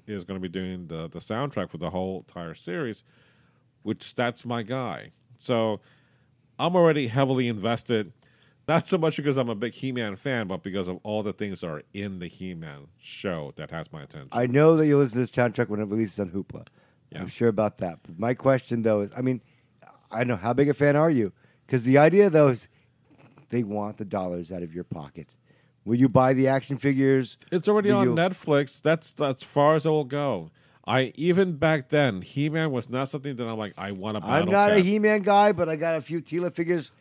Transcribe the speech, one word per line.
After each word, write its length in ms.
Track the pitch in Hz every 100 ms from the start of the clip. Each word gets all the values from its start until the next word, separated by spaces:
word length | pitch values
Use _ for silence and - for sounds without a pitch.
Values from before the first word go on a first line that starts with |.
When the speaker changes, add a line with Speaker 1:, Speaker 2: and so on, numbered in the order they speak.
| -
Speaker 1:
is 160 | 101
gonna 160 | 87 95
be 80 | 92
doing 380 | 92 92 92 85
the, 200 | 82 82
the 100 | 87
soundtrack 500 | - 110 139 110 90
for 80 | 80
the 120 | 82
whole 300 | 92 92 92
entire 340 | - 87 85 82
series, 480 | - 175 127 104 _ _ _ _ _ _ _ _
which 320 | 107 107 - -
that's 300 | 120 120 117
my 160 | 117
guy. 480 | 104 131 120 67 53 _ _ -
So 420 | - 117 113 101 _ _ _ _ _ _ _ -
I'm 180 | 156 180
already 320 | 170 147 120
heavily 400 | 123 135 131 120
invested, 640 | 107 107 117 - 113 90 - _ _ _ _ -
not 200 | 165 -
so 100 | 185
much 180 | 160 156
because 200 | 147 135
I'm 120 | 120
a 60 | 104
big 180 | 117
He-Man 420 | - 131 123 110 98
fan, 300 | 143 123 98
but 160 | 92
because 240 | 101 95 90
of 120 | 92
all 200 | 107 107
the 100 | 104
things 280 | 90 104 92
that 60 | 87
are 160 | 73 -
in 260 | 101 101 92
the 80 | 87
He-Man 600 | - 92 85 78 71 71 _
show 560 | - - 101 82 71 -
that 160 | 76
has 200 | 82 76
my 120 | 78
attention. 260 | 67 76 69
Speaker 2:
I 160 | 117 123
know 280 | 135 156 160
that 80 | 156
you'll 120 | 143
listen 160 | 135 113
to 40 |
this 100 | 123
soundtrack 380 | - 123 104 104
when 100 | 104
it 60 | 107
releases 340 | 110 107 -
on 100 | 95
Hoopla. 360 | 95 - - - _ _ _ _
Speaker 1:
Yeah. 100 | -
Speaker 2:
I'm 60 | 90
sure 200 | - 117
about 320 | 104 104 -
that. 200 | 90 82
But 160 | - 82
my 140 | 113 127
question, 480 | 135 131 - 117
though, 180 | 113 107
is, 100 | 101 -
I 40 |
mean, 200 | 127 127 - _ _ _ - - -
I 80 | 113
don't 80 | 123
know, 80 | 107
how 180 | 107
big 160 | 123 143
a 60 | 139
fan 200 | 143 143
are 140 | 160
you? 240 | 135 101 - _ _ -
'Cause 140 | 127
the 140 | 117 135
idea, 320 | 156 190 202
though, 200 | 156 143
is 180 | 120 - _ _ _ _ _ - _ _
they 140 | 120
want 340 | 104 104 104 110
the 80 | 95
dollars 460 | 101 92 87 85
out 100 | 92
of 140 | 85 85
your 80 |
pocket. 520 | 85 82 71 - 76 _ _ _ _ _ 101
Will 100 | 117
you 120 | 131
buy 240 | 131 131
the 140 | 131 131
action 300 | 135 - 135
figures? 580 | 143 135 135 135 123 - _
Speaker 1:
It's 160 | 180 202
already 220 | 214 202
Speaker 2:
Will 80 | 208
Speaker 1:
on 100 | 190
Speaker 2:
you 40 |
Speaker 1:
Netflix. 640 | 165 180 185 - 143 139 -
That's, 320 | 156 160 -
that's 280 | - 147 127
as 40 | -
far 260 | 143 147 156
as 120 | 160
it 20 |
will 140 | 156
go. 480 | 131 143 143 98 80 - _ _ -
I, 260 | 127 127 -
even 380 | 165 175 190 143
back 320 | 156 156 131
then, 320 | 147 135 95
He-Man 480 | 85 139 151 160 160
was 180 | 127 123
not 180 | 123 135
something 260 | 147 139 123
that 100 | 117
I'm 100 | 110
like, 160 | 104 -
"I 140 | 98
wanna 280 | 95 104 107
Speaker 2:
I'm 260 | 104 139 175
Speaker 1:
battle 60 |
Speaker 2:
not 200 | 196 208
a 40 | 208
Speaker 1:
cat." 100 | 185
Speaker 2:
He-Man 360 | 214 214 214
guy, 280 | 196 202 208
but 160 | 175 160
I 60 | 160
got 200 | 165 160
a 60 |
few 180 | 135 165
Teela 300 | - 165 175
figures 380 | - 170 175 135 _